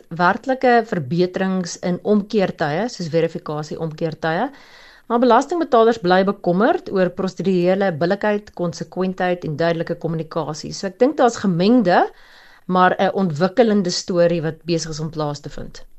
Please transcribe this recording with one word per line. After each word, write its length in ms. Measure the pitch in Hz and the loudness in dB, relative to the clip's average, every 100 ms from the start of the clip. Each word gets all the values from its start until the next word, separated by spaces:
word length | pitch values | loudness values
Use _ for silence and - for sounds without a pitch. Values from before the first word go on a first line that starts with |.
| - | -4
werklike 760 | 170 180 214 277 262 254 240 226 | 0 2 2 -2 0 2 2 2
verbeterings 920 | 180 127 170 180 190 190 185 170 - | -4 -2 0 0 -2 -2 -2 -4 -6
in 200 | 185 175 | -4 -4
omkeertye, 840 | - 208 202 214 180 - 151 156 233 | 0 0 0 0 -2 -2 -2 -2 -4
soos 200 | - 170 | -6 -2
verifikasie 720 | 160 165 165 - 151 151 - | 0 0 -4 -8 -8 -8 -8
omkeertye. 720 | 160 156 165 156 160 165 277 - - - - - - | -8 -6 -6 -4 -4 -2 -4 -8 -20 -20 -20 -18 -4
Maar 100 | 233 | 2
belastingbetalers 800 | 247 233 277 349 330 226 226 226 | 4 4 4 -2 2 4 4 2
bly 260 | 175 185 | 2 4
bekommerd 680 | 196 202 - 175 269 359 - | 2 0 0 2 2 0 -2
oor 180 | 190 180 | 0 0
prosedurele 840 | 180 185 - 185 185 175 190 196 | -2 -6 -4 0 2 2 2 0
billikheid, 600 | 151 170 202 214 208 208 | 0 -2 0 -2 -2 -6
konsekwentheid 880 | - 175 - 170 175 185 185 180 180 | -6 -6 -6 -8 -4 -4 -2 -2 -2
en 120 | 165 147 | -4 -2
duidelike 380 | 165 165 165 | 0 0 -4
kommunikasie. 800 | 170 165 165 160 170 147 160 156 | -6 -4 -6 -6 -6 -6 -8 -10
So, 140 | 156 196 | -8 -8
ek 120 | - | 0
dink 180 | 254 302 | 2 4
daar's 200 | 247 - | 2 2
gemengde, 720 | 202 165 190 247 180 202 415 - - - - - - | 0 2 4 4 4 4 2 -4 -20 -20 -20 -14 -2
maar 280 | 185 180 - | 2 4 4
'n 100 | 190 | 0
ontwikkelende 760 | 196 190 143 180 220 233 208 180 | 0 -2 0 0 2 2 2 0
storie 520 | 175 - 175 170 170 | -4 -2 2 2 2
wat 200 | 156 160 | -4 -6
besig 260 | 160 165 160 | -4 -4 -4
is 100 | 151 | -8
om 100 | 156 | -8
plaas 300 | 151 147 143 | -6 -6 -6
te 80 | 147 | -12
vind. 360 | - - - - | -12 -14 -14 -20